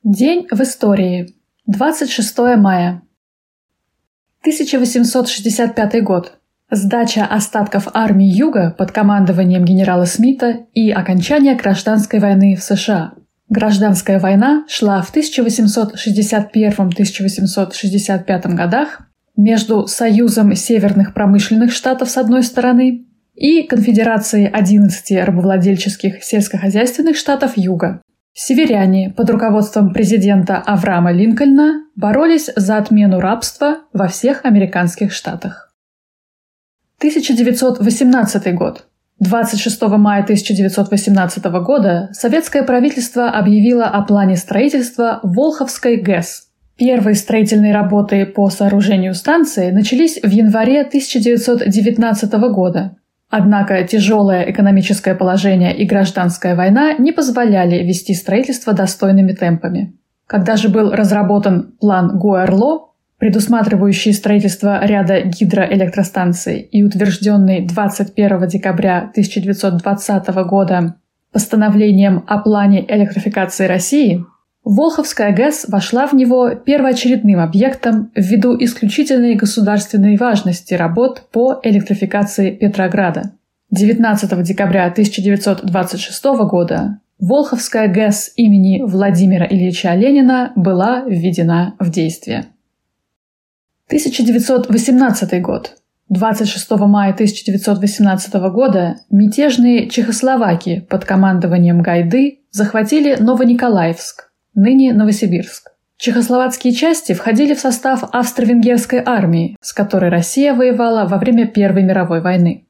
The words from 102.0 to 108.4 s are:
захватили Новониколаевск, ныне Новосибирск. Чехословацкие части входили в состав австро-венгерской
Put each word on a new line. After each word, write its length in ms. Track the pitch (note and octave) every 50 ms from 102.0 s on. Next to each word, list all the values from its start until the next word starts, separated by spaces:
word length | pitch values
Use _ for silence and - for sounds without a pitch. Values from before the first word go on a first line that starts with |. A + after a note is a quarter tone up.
| F3 E3+ F#3+ C4 C#4 C#4+ - _ _ _
захватили 640 | - G3 G#3 G3+ - A3 G#3+ G#3+ D4 D#4 C#4+ C#4+ C4+ A#3+
Новониколаевск, 1120 | G#3+ A#3 B3+ A#3 B3+ A#3+ A#3+ A#3+ C4 A#3+ G#3+ F#3 E3 E3 E3 E3 - - - - _ _ _ _ _ _ _
ныне 360 | G#3 G3 A#3 C4 C4+ C4+ C4 A3+
Новосибирск. 800 | G#3 G#3+ G#3+ G#3 G#3 A3+ F#3 F3 F3 - - - - _ - _ _ _ _ _
Чехословацкие 720 | _ - B3 - A#3+ A#3 A#3+ B3 B3 B3+ B3+ B3+ - - B3
части 400 | A#3+ - D4+ E4 E4 D#4+ - -
входили 420 | - - - A3+ A3 A3+ D4 C#4+ D4
в 60 | D4
состав 460 | - C4 A#3+ - - C4+ C4 B3 - - -
австро-венгерской 920 | B3 A#3+ A#3+ - -